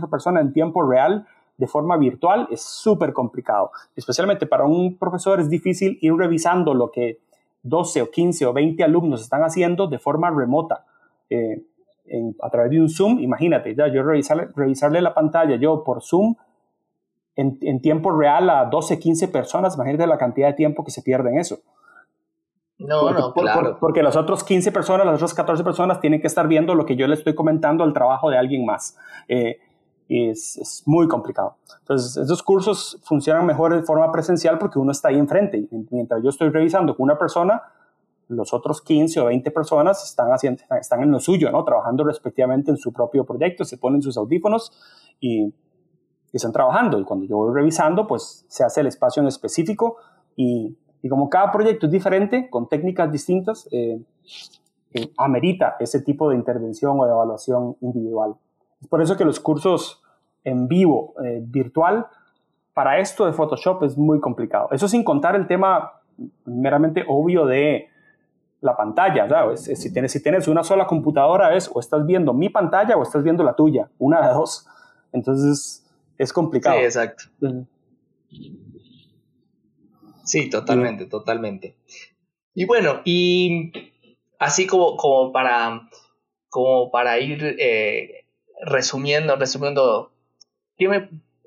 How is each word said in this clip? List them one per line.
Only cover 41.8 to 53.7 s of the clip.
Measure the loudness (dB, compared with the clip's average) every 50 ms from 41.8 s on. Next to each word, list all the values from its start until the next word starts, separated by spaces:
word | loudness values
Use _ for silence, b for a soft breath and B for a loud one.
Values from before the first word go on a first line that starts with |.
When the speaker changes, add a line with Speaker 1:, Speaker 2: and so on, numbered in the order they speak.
| 0 0 -2 0 0
Speaker 1:
respectivamente | -2 -2 -4 -8 -6 -2 0 0 0 0 0 0 -2
en | -2
su | -2 -4 -6
propio | -4 -2 -2 0 0 -2 -2
proyecto, | -2 -4 -4 -2 -2 -2 -4 -8
se | -10 -8 -4
ponen | -2 0 0 0
sus | 0 -2 -4 -6
audífonos | -2 -2 -2 0 0 0 -2 -2 -4 b b b b b b b b b b _
y | -6 -4 -2 -2 -2 -4 -6 _ _ _ _ _ _ _ _ _ _ _ _ _ _ _ -8
que | -6
están | -6 -2
trabajando. | 0 2 2 2 2 2 2 2 0 -2
Y | -2
cuando | -4 -6 -6 -6
yo | -4 -2
voy | 0 0 0 0
revisando, | 2 0 2 2 2 2 2 2 0 0 -2
pues, | -4 -6 -6 -10 -18 -20 _ _
se | -2 -2 -2
hace | 0 0 0
el | -2 -2
espacio | -2 -2 -2 0 2 2
en | 0 0
específico | 0 -4 -8 -4 -4 -2 -2 -2 -2 -2 -2 -2 -2 b b b b b b _ _
y, | -2 -2 0 -2 -2 -4 -8 -12 -16 _ _ _ _
y | -8 -4
como | -2 -2 0 0
cada | 2 0 2 2
proyecto | 2 2 2 2 0 0 0
es | 0
diferente, | 0 0 0 0 2 0 0 0 -2 -2 -4 -4
con | -6 -6 -4 -4
técnicas | -4 -4 -2 -2 -2 0 -2 -2
distintas, | -2 -4 -2 -2 -2 -2 -2 -4 -8 -8 -8 -8